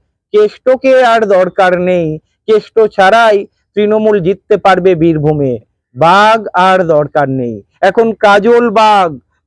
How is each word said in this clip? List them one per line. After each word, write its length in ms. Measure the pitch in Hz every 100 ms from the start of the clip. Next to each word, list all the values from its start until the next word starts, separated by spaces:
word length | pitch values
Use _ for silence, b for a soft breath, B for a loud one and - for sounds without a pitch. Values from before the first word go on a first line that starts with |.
| _ _ _
কেষ্টকে 720 | 208 214 - - 254 262 262
আর 180 | 247 226
দরকার 600 | 214 190 180 190 185 180
নেই, 380 | 180 180 165 156
কেষ্ট 600 | _ _ - 214 - -
ছাড়াই 680 | 214 - 190 226 226 202 - _ _
তৃণমূল 460 | 202 208 214 214 208
জিততে 380 | 170 196 _ 202
পারবে 380 | 196 185 180 170
বীরভূমে, 640 | 170 156 147 151 139 113 _ _ _ 123
বাঘ 520 | 160 190 214 226 202
আর 300 | - 185 185
দরকার 460 | 165 151 143 151 139
নেই। 320 | 131 120 107 - _
এখন 300 | 190 233 226
কাজল 580 | 208 208 202 208 240 240
বাঘ, 480 | 208 214 208 180 135 _ _